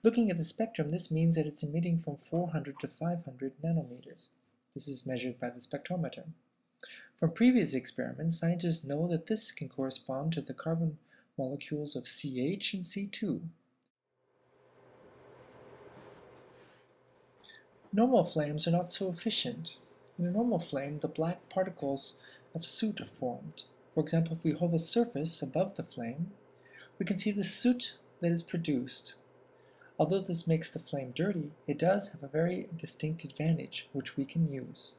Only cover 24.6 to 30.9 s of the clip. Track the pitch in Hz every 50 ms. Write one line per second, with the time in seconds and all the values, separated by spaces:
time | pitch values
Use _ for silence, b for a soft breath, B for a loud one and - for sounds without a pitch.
24.6 | 175 170 170 160 165 - - 233 240 233 - 135 151 160 - - 151 131 - 160
25.6 | 190 196 - - 165 - - - 117 117 123 147 175 196 - - - - B B
26.6 | B B B B B B B - 190 - 202 175 - 220 202 208 190 - - -
27.6 | - 240 247 247 - - - - - - - - 170 170 170 165 165 - - 170
28.6 | 165 - 147 123 123 123 - - - - - - - - - - - _ B B
29.6 | B B B B B B B - 156 151 185 196 180 - 175 165 - 165 160 160
30.6 | 165 - - - - -